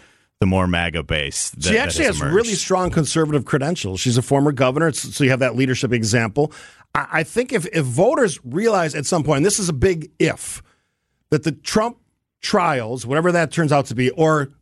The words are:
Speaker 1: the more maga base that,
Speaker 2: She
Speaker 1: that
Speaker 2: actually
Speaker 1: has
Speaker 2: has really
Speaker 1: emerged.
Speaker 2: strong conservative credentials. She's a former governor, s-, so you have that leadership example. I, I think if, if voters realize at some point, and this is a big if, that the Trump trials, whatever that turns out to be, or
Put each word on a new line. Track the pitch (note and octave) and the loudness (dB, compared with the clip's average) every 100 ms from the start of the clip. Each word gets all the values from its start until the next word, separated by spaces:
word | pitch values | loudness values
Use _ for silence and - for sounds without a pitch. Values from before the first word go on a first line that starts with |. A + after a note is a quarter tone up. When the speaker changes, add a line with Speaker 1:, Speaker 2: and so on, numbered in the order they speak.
| - _ _ _ | -20 _ _ _
Speaker 1:
the | F#2+ | 0
more | F#2+ F2+ | 2 2
maga | E2+ E2+ E2 | 0 -2 -4
base | C#2 D#2+ C#2 - - | -4 -4 -4 -6 -8
that, | - | -6
Speaker 2:
She | D#2+ | -2
Speaker 1:
that | A3 C#4 | 0 0
Speaker 2:
actually | - | -2
Speaker 1:
has | C#4+ D#3+ | -2 0
Speaker 2:
has | C#3+ | 0
really | F3+ A#3 | 0 0
Speaker 1:
emerged. | F#3 | -2
Speaker 2:
strong | - F#3 F3+ | -2 -2 0
conservative | E3+ C#3 E3 D#3 D3 | 0 0 0 0 0
credentials. | - D3 C#3 F3 G2 F#2 | 0 -2 -2 -4 -6 -4
She's | B2+ A#2+ | 0 0
a | |
former | - C#3 D3 | 2 2 2
governor, | C3+ B2+ C#3 E3 | 2 0 2 0
s-, | - | -2
so | B2 - | -8 0
you | C#3 | 0
have | B2+ | 2
that | B2+ A#2 | 0 0
leadership | C3 B2 B2 | 0 0 0
example. | A#2+ A2 A#2+ A2+ G#2+ D3+ - - - _ | 0 2 0 0 0 -2 -4 -20 -20 _
I, | D3+ - | -4 -2
I | D#3+ | -2
think | D#3+ A3+ B3+ | -2 -4 -2
if, | A#3 D#3 | -4 -2
if | D#3+ | -2
voters | C3 A#2+ G#3+ D#4+ A3 - | 0 2 4 4 2 0
realize | B2+ D3 A3+ G3+ D#3+ | -6 -2 2 2 0
at | D3+ | -2
some | C3+ E3+ | -2 0
point, | C3+ C#3 | 2 2
and | F3+ | 2
this | G#3 | 0
is | F3+ | -2
a | |
big | C#3 F#3+ E3+ D3+ _ | 0 0 0 -6 _
if, | D#3+ - - - - _ _ _ _ _ _ | -2 -2 -10 -14 -18 _ _ _ _ _ _
that | D3+ | -2
the | E3 | -2
Trump | C#3 - A3 A#3 - _ _ _ _ | -6 -2 0 -2 -6 _ _ _ _
trials, | - G#3 E3+ C3+ A2 B2+ | -2 0 2 0 -4 -8
whatever | A2+ D3 F3 | -2 0 2
that | F3 D#3+ | 2 0
turns | - D#3 | 0 2
out | D3 B2+ | 2 2
to | A#2 | 0
be, | B2+ | -2
or | - D#3 D#3 C#3 - | 2 2 2 0 -8